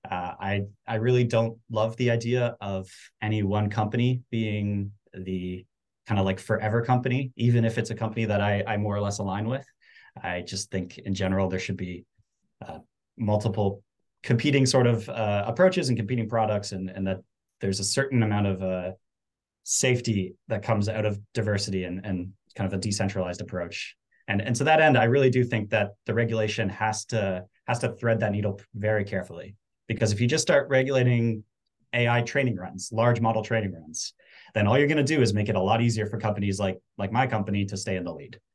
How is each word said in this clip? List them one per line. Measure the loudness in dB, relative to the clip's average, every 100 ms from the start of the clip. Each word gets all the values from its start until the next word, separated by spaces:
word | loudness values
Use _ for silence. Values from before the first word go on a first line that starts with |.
| -8
Uh, | -8 -8 -8
I, | -4 -2 -4 -12 -6
I |
really | -2 2 2
don't | 4 2 0 -4 _
love | -2 -2 0
the | 0
idea | 0 0 0 -2 -4
of | -6 -6 -8 -16 -20 _
any | -2 0
one | 2 2 0
company | 0 -2 2 2 0 -2
being | -4 -2 -2 -2 -2 -4 -10 _
the | -14 -6 -6 -6 -8 -12 _ _ _ -2
kind | 0
of, |
like, | 2 -2
forever | -2 -2 2 0
company, | 2 2 2 -2 -4 0
even | 2 4 2
if | 0
it's | -4
a |
company | -4 -4 -4
that | 0 0
I, | 2 0 0
I | -2
more | -2 -2
or |
less | -2 -2
align | -4 -4 -4
with. | -4 -8 _ _ -20 -20 -12
I | -8 -6
just | -6 -8 -6
think | -6 -6 -10
in | -6
general, | -2 0 2 0
there | -2
should | -4 -6
be, | -6 -10 -14 _ _ _ _ _ -16
uh, | -16 -18 _ _ -6
multiple | 0 2 0 0 -2 -2 _ _ _ _
competing | 0 2 4 4
sort | 4 4 4
of, | 2 -2
uh, | -4 0 0 -2
approaches | 4 4 4 0
and | 0
competing | 0 -2 0
products, | 0 0 0 -4
and, | -8 -8
and | -4 -4
that | -4 -8 _ _ _
there's | -4 -2
a |
certain | -2 0 2 2
amount | 2 2 0
of, | 0
uh, | -2 -4 -4 -10 _ _ _ _ _ _ -4
safety | 0 2 2 2 -2 -2 -10 -6
that | -6
comes | 0 0 0
out | 0
of | -2 -2 -6
diversity | -4 -2 -2 -2 -4
and, | -4 -6
and | -4 -6 -6 -12 _
kind | -6 -4
of |
a | -2
decentralized | -4 -2 -2 -2 -6 -6
approach. | -8 -8 -8 -10 -14 -16 _ _ -4
And, | -2
and | 0 0
to |
that | 4 6
end, | 6 6
I |
really | 6 6 6
do | 4
think | 2 0 0
that | 0 -2 -6 -4
the |
regulation | -2 0 0 -2 -2 -4
has | -2 -2 -4 -4
to, | -2 -2 -4 -8 _ -4
has | -2
to | -2
thread | -2 0 2
that | 2
needle | 0 -2 -4 -10
very | -4 0 0
carefully, | 0 -4 -6 -12 -16 -18 _ _ _
because | 0 0
if | 2
you | 2
just | 2
start | 4 2 4
regulating | 2 4 4 4 4 2 -2 -8 _ _ _ _
A | 0 2
I | 2
training | 0 0 0 -2
runs, | -8 -12 -6
large | 2 2 4
model | 2 0
training | 0 -2 -2
runs, | -6 -14 -12 -12 _ _ -20 -8
then | 0 4
all | 4
you're | 4
gonna | 4
do | 2 4
is | 4
make | 4 0
it |
a | 2
lot | 2 4
easier | 2 2 -2
for | -2
companies | -2 -2 -2 0
like, | -2 -4 _ -8
like | -2
my | 0 0
company | 0 -2 -2 -2
to | -4
stay | -4 -4
in |
the | -4
lead. | -10 -14 -20 _